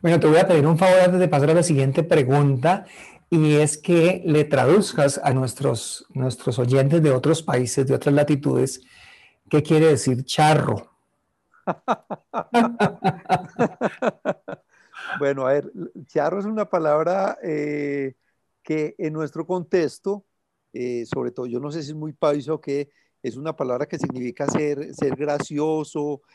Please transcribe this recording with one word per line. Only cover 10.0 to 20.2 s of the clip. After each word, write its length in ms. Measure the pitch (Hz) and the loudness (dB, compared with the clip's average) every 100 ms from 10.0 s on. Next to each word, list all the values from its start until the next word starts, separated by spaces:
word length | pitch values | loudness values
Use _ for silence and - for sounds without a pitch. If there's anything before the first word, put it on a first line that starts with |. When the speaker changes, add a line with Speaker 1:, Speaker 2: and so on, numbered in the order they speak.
| - 127 131 | 0 -2 -2
Speaker 1:
charro? 640 | - 151 143 - 107 - _ _ _ _ _ _ _ - | 2 4 4 2 -4 -8 _ _ _ _ _ _ _ -10
<laughs> 3000 | 170 - 220 - 208 _ - - 240 233 - 185 - 190 - - 180 180 - 240 - 240 - 247 - - - - - _ _ _ - - - | -6 -4 -6 -6 -16 _ -10 -2 0 0 0 -2 -2 -4 -4 -2 -4 -4 -4 -4 -2 -8 -4 -6 -4 -6 -8 -10 -16 _ _ _ -16 -12 -4
Speaker 2:
Bueno, 300 | 139 139 131 | -2 -2 0
a 60 | |
ver, 180 | 143 - - 165 - 139 | 0 -2 -10 -14 -14 -8
charro 320 | 156 147 185 | -4 -2 -2
es 60 | 202 | -4
una 240 | 220 208 | -6 -4
palabra, 680 | 180 160 151 160 190 196 - | -2 0 0 0 -2 -2 -4
eh, 720 | 180 151 147 147 143 143 135 - _ _ _ _ | -6 -6 -6 -6 -6 -6 -8 -10 _ _ _ _
que 340 | - 156 151 - | -8 -4 -4 -6
en 160 | 156 | -8
nuestro 340 | 156 151 156 160 | -6 -8 -8 -6
contexto, 800 | 185 165 185 151 - - 202 | -6 -2 0 0 -4 -8 -8